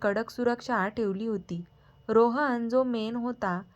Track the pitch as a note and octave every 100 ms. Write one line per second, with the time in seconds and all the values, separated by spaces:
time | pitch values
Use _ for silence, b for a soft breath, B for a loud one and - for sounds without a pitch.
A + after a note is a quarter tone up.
0 | G#3 G3+ A3+ - A#3+ A#3+ - A3+ F#3+ G#3+
1 | G#3 F#3+ A3+ G#3 - E3+ F3 b b b
2 | - A3 A#3 B3 D4 A#3+ A#3 B3+ B3+ A#3
3 | A3 A#3+ A#3+ A#3+ G3 F3+ F3